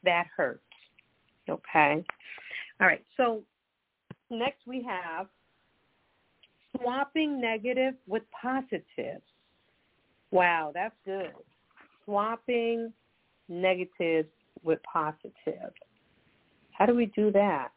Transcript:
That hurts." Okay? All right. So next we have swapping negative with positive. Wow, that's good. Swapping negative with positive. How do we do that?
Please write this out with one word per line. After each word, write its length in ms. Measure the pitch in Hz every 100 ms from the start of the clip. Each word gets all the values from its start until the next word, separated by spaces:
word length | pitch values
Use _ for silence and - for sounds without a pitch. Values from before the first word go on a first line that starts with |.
That 240 | 185 170 170 -
hurts." 260 | 143 117 _ - _ _ _ _ _ _ -
Okay? 560 | 156 - 160 151 151 175 - - - - - - -
All 60 | 185
right. 180 | - _ -
So 280 | 240 220 - _ _ _ _ _ _ - _
next 360 | 233 247 277 -
we 160 | 254
have 460 | 240 190 170 165 202 _ _ _ _ _ _ _ _ _ _ _ _ _ _
swapping 680 | - 240 254 277 320 311 277
negative 540 | 240 226 220 254 262 262 -
with 180 | 214 214
positive. 920 | - 240 262 262 175 - - 120 95 _ _ _ _ _ _ _ _ _ _ _
Wow, 420 | 190 180 170 156
that's 220 | 156 208 _
good. 280 | - 190 170 - - _ _ _ - _
Swapping 880 | - 202 214 233 - 240 233 233 226 - _ _ _ _ _
negative 760 | 175 185 180 185 _ 170 160 156 _ _ -
with 200 | 160 160
positive. 920 | - 170 156 156 - _ - - - - - _ _ _ _ _ _ _ _
How 140 | - 214
do 80 |
we 120 | 240 226
do 240 | - 214
that? 400 | 196 202 156 123